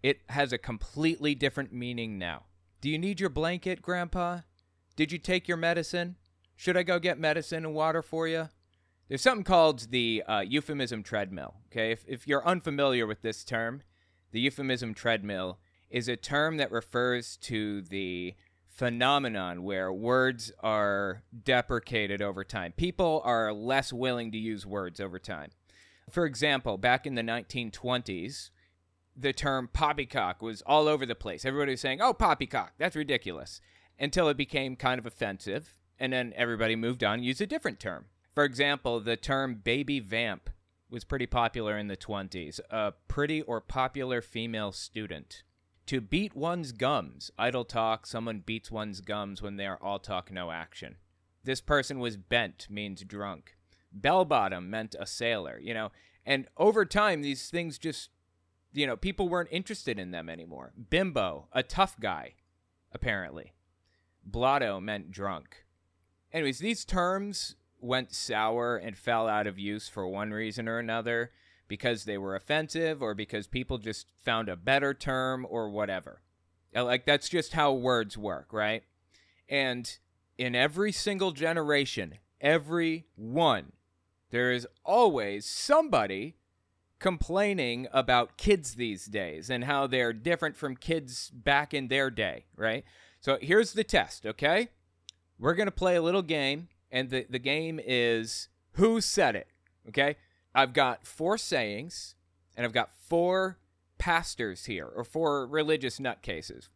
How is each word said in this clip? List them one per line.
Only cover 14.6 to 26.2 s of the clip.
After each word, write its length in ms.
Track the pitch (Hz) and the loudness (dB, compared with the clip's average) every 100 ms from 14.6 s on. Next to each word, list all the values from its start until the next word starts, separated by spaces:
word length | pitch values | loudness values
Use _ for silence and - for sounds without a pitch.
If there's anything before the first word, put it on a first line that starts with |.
| 135 123 120 | -2 -2 -2
treadmill 680 | 107 120 110 101 95 92 90 _ _ _ | -2 0 0 0 -4 -6 -8 _ _ _
is 200 | 123 117 | -4 -2
a 80 | 117 | -6
term 400 | - 143 156 160 | -2 0 2 0
that 140 | 135 | 0
refers 680 | 117 - 123 123 123 117 - | -2 -2 0 2 0 -4 -14
to 440 | - 113 104 101 | -6 -2 -2 -4
the 540 | 85 98 92 90 90 - _ _ _ | -6 -6 -4 -4 -6 -10 _ _ _
phenomenon 880 | - 123 117 127 143 135 107 90 87 | -4 -2 2 4 4 2 -2 -4 -4
where 300 | 92 95 95 | -4 -2 -2
words 580 | 95 117 127 131 120 110 - | -2 2 4 4 0 -12 -4
are 600 | 110 107 101 101 101 98 - 120 | 0 2 2 2 -2 -6 -12 -6
deprecated 760 | 117 123 - 120 - 117 101 101 | 2 2 2 -4 0 -2 0 0
over 220 | 101 95 | -2 -4
time. 300 | 95 101 87 - | -6 -6 -4 -2
People 460 | 175 175 175 156 | -2 2 2 2
are 300 | 120 117 110 | 2 2 2
less 400 | 104 117 135 131 | -2 2 2 0
willing 380 | 123 131 123 113 | -2 -2 -2 -4
to 60 | 110 | -6
use 280 | 110 107 98 | -4 -6 -6
words 340 | 101 92 85 | -6 -6 -6
over 200 | 98 90 | -8 -8
time. 320 | - 82 73 _ _ - - _ - | -10 -10 -12 _ _ -20 -20 _ -6
For 160 | - | -2